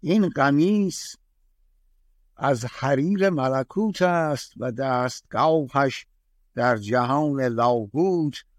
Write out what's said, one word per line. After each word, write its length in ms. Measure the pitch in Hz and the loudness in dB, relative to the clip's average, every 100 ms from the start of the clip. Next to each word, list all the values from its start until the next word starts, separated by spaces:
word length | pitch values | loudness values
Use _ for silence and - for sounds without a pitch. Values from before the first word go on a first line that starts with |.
این 280 | 135 202 190 | 0 2 2
قمیص 840 | 151 139 143 170 208 196 - - - _ _ _ _ _ _ _ _ _ _ _ _ | 2 2 4 2 2 0 -4 -14 -18 _ _ _ _ _ _ _ _ _ _ _ _
از 300 | 131 131 120 | -2 0 -2
حریر 640 | - 113 131 156 196 190 | -4 0 0 0 2 2
ملکوت 720 | 165 131 131 131 - 214 196 | 2 0 0 -4 -2 -4 0
است 520 | 180 175 160 143 - - | 0 2 0 -4 -8 -8
و 140 | 127 | -8
دستگاهش 1400 | 120 135 127 127 - _ 107 147 160 139 139 139 - - _ _ _ _ - | -4 -2 0 -2 -4 _ 0 2 2 0 0 0 -2 -14 _ _ _ _ -2
در 220 | 120 117 | 0 0
جهان 640 | 101 123 123 139 151 139 | 0 0 0 0 0 0
لاهوت 1000 | 127 113 117 120 104 127 185 180 156 131 - | -2 2 2 2 -2 -2 0 0 -2 -6 -18